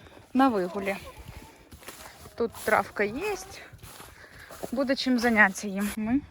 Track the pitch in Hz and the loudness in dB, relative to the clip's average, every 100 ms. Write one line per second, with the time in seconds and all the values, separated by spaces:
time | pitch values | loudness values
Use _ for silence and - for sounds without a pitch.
0 | - - - 254 269 208 180 196 196 196 | -20 -20 -2 4 4 4 0 -2 -4 -4
1 | 180 - - - - - - - - - | -8 -16 -16 -18 -18 -20 -20 -20 -18 -18
2 | - - - - 233 - - 214 202 - | -18 -18 -12 -4 -4 -4 0 2 2 -2
3 | 202 247 415 381 - - - - - - | -2 -2 -4 -4 -8 -16 -18 -20 -20 -18
4 | - - - - - - - 240 262 269 | -20 -20 -20 -20 -20 -12 -6 -2 0 2
5 | 262 247 240 214 196 185 208 190 202 214 | 2 4 6 6 6 4 -6 -2 -2 -2
6 | 214 269 - | 0 0 -2